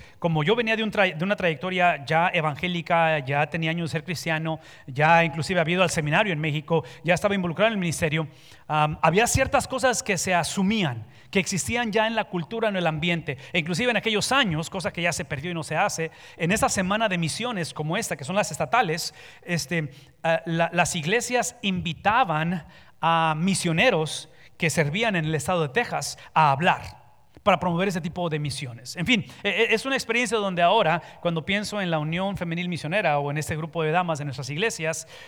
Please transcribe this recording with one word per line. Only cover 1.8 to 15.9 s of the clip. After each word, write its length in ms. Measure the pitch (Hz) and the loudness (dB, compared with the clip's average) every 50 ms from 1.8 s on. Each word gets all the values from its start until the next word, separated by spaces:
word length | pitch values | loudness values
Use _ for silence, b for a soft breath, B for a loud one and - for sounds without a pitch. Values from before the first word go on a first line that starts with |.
| 180 175 160 143 135 | 4 4 2 2 0
ya 240 | 120 156 160 170 185 | 0 2 2 4 4
evangélica, 920 | - 175 151 156 143 - - 180 180 170 160 - 175 170 165 160 156 151 | 2 0 0 0 -2 -2 -4 -4 -4 -4 -2 0 2 4 4 4 2 0
ya 260 | 139 127 139 143 156 | 0 0 0 0 0
tenía 240 | 156 - 170 160 160 | 0 -2 -2 -2 -2
años 180 | 165 175 170 156 | -2 -2 -2 -4
de 40 | - | -4
ser 120 | 165 151 | -6 -6
cristiano, 560 | 180 175 131 - 165 160 156 160 160 160 156 B B B B B | -6 -8 -6 -4 -2 -2 -2 -2 -4 -6 -6 B B B B B
ya 380 | - 127 127 151 160 170 165 170 | -8 -2 2 4 6 6 6 6
inclusive 340 | 170 - 165 135 - 190 175 | 4 0 -4 -4 0 0 0
había 180 | 165 156 175 | 2 2 2
ido 60 | 185 190 | 2 2
al 60 | 165 | 2
seminario 420 | - 175 151 147 151 185 220 208 | 2 0 0 2 2 2 2 2
en 80 | 170 151 | 0 -2
México, 460 | 156 160 143 156 147 - 170 160 B B B B B | -2 -2 -4 -4 -2 0 0 0 B B B B B
ya 120 | 160 180 | 0 2
estaba 200 | 160 - 202 202 | 2 2 2 0
involucrado 340 | 196 180 175 151 175 202 226 | 0 0 -2 0 2 2 2
en 40 | 226 | 2
el 60 | 196 | 0
ministerio, 500 | 180 170 147 - 175 156 143 160 156 147 B B B B B B B - | -2 -2 -2 -2 -2 -2 0 -2 -4 -6 B B B B B B B -2
am, 300 | 151 151 151 151 151 - | 0 2 2 2 2 2
había 260 | - 151 160 202 233 | 2 4 4 4 4
ciertas 400 | 226 - 262 269 254 - 262 - | 4 2 2 2 2 2 0 0
cosas 360 | - 262 262 262 262 233 - - | -2 -2 0 0 0 0 0 -2
que 160 | - 196 160 | -2 -4 -2
se 160 | - 190 185 | 0 0 0
asumían, 720 | 170 156 - - 202 190 190 226 220 185 143 120 113 104 B B B B B | 0 0 0 -2 0 0 2 2 2 0 0 -2 -4 -8 B B B B B
que 80 | - 196 | -2 0
existían 520 | 185 - 196 170 - - 233 240 240 220 | 0 0 -2 -4 -4 -2 -2 -2 -2 0
ya 160 | 190 220 214 | 0 0 0
en 80 | 220 226 | 2 0
la 100 | 220 202 | -2 -4
cultura, 440 | - - 175 160 - 233 226 226 214 | -2 -4 -6 -6 -6 -4 -2 -2 0
en 80 | 196 | 0
el 100 | 185 175 | 0 0
ambiente. 520 | 165 156 151 156 175 170 165 - - 135 B B B B | 0 0 0 0 0 0 0 -2 -4 -8 B B B B
E 40 | 180 | -2
inclusive 320 | 156 165 180 156 247 247 | 0 0 -2 0 0 2
en 60 | 233 | 0
aquellos 340 | 196 - 226 214 202 - - | 0 0 0 0 0 0 2
años, 380 | 247 277 269 196 156 151 170 - | 2 2 2 2 0 -2 -2 -4
cosa 240 | - 190 156 202 - | -6 -6 -6 -6 -4
que 80 | - | -2
ya 140 | 170 175 156 | -2 -2 -2
se 100 | - 170 | -2 -4
perdió 260 | - 156 135 147 180 | -6 -6 -6 -6 -6
y 40 | 175 | -6
no 80 | 165 147 | -6 -6
se 160 | - 156 160 | -2 0 0
hace, 320 | 196 214 | 0 0